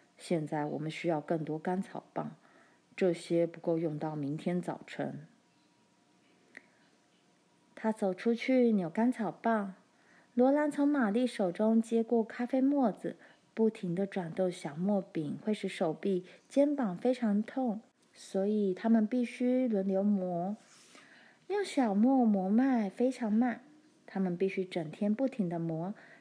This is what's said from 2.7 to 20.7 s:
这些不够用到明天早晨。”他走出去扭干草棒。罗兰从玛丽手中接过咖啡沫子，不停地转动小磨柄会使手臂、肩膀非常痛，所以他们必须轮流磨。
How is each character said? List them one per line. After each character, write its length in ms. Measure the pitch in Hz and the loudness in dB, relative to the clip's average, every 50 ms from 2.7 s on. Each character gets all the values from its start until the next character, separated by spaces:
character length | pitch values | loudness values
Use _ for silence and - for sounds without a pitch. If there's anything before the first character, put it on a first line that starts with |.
| _ _ _ _ _ | _ _ _ _ _
这 160 | - 190 180 | 0 0 2
些 360 | 165 165 - - 170 170 170 165 | 0 0 -2 0 2 2 2 0
不 120 | 170 165 | -2 -4
够 200 | - 175 165 165 | -2 -2 0 0
用 180 | 170 160 151 147 | 0 -2 -2 -4
到 180 | 165 156 156 | -6 -6 -4
明 220 | 151 143 139 147 156 | -4 -4 -4 -4 -4
天 240 | - 175 175 180 | -2 -2 -2 -2
早 200 | 175 - - - - | -2 -4 -8 -8 -10
晨。” 400 | - - - 143 - 143 143 151 - _ _ _ _ _ _ _ _ _ _ _ _ _ _ _ _ _ _ _ _ _ _ _ _ - - - _ _ _ _ _ _ _ _ _ _ _ _ _ _ _ _ _ _ _ _ _ - | -12 -8 -6 -6 -6 -6 -10 -14 -16 _ _ _ _ _ _ _ _ _ _ _ _ _ _ _ _ _ _ _ _ _ _ _ _ -20 -20 -20 _ _ _ _ _ _ _ _ _ _ _ _ _ _ _ _ _ _ _ _ _ -12
他 180 | - - 220 | -6 -4 -4
走 220 | 214 - 208 190 185 | -2 0 0 -2 -2
出 220 | - - 233 233 | 0 0 0 0
去 360 | 226 - - 262 254 240 233 220 | 0 0 2 4 4 6 6 4
扭 140 | 196 180 160 | 4 2 0
干 240 | 165 214 226 247 | 0 2 2 2
草 200 | 247 - 214 170 | 2 0 -2 -6
棒。 420 | 151 - - 226 226 214 202 196 185 - _ _ _ _ _ _ _ _ _ _ - | -4 -2 0 0 0 0 0 -4 -8 -14 _ _ _ _ _ _ _ _ _ _ 2
罗 180 | 240 247 269 | 4 4 6
兰 200 | 277 294 302 302 | 6 4 2 0
从 160 | 285 285 285 294 | 0 2 2 2
玛 240 | 294 285 240 202 | 2 2 2 2
丽 160 | 196 240 254 233 | 2 2 0 0
手 240 | - - 202 175 | 0 0 -2 0
中 300 | 175 - 214 220 226 226 | 0 2 2 4 4 4
接 200 | 220 - 226 226 | 2 2 2 0
过 220 | 226 226 240 233 214 | 0 2 2 0 0
咖 220 | 220 - - 247 | 0 -4 -6 -4
啡 160 | 240 - 262 | -2 0 2
沫 300 | 262 277 294 285 262 214 | 2 2 4 4 2 2
子， 260 | 175 - - - - - - - - _ _ _ - | 0 -2 -6 -8 -8 -10 -14 -20 -20 _ _ _ -2
不 160 | - 226 220 | 2 2 2
停 240 | 214 - - 175 170 | 2 0 -4 -4 -2
地 140 | 180 196 196 | -2 -2 -2
转 260 | - 196 175 165 160 | -4 -4 -6 -4 -2
动 160 | - 190 180 | -2 -2 -2
小 260 | 175 - - 156 143 | -2 -4 -8 -8 -6
磨 260 | 156 180 202 208 196 | -2 0 0 0 0
柄 360 | 185 - - 170 156 143 135 139 - | 0 -2 -6 -6 -4 -4 -6 -6 -2
会 100 | 214 214 | -4 -4
使 140 | - - 190 | -2 -4 -6
手 260 | - - 196 160 151 | -4 -2 -2 -2 -2
臂、 320 | - - 202 190 180 180 - - - _ - | -2 -2 0 0 -2 -2 -6 -16 -20 _ -2
肩 260 | - 269 285 294 294 | 2 2 4 4 2
膀 240 | 285 254 196 175 175 | 0 -2 -2 -4 -2
非 160 | - 247 262 | 0 0 0
常 300 | - 240 214 202 208 220 | 0 0 0 2 0 0
痛， 380 | - - 269 262 240 190 214 - _ _ _ _ _ _ | -2 -4 -4 -2 -2 -2 -4 -8 _ _ _ _ _ _
所 340 | - - - - 190 190 208 | -20 -12 -6 -2 -2 0 0
以 260 | 214 214 202 190 180 | 2 2 2 0 0
他 140 | - - 226 | 0 2 4
们 180 | 226 226 214 | 4 4 4
必 200 | 214 254 254 240 | 2 0 -2 -2
须 420 | 233 - - 247 247 254 254 262 247 | -2 -4 -2 0 0 2 2 2 2
轮 180 | 220 196 190 | 0 0 0
流 160 | 196 190 190 | 0 0 2
磨。 540 | 202 208 208 190 185 180 175 170 175 196 214 - - - | 2 2 2 0 0 -2 -4 -4 -4 -4 -6 -8 -12 -20